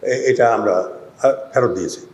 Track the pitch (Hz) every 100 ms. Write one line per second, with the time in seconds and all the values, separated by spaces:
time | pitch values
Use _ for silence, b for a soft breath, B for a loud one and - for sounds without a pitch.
0 | - 123 131 127 120 110 104 92 92 -
1 | - - 135 135 - 135 123 95 80 -
2 | -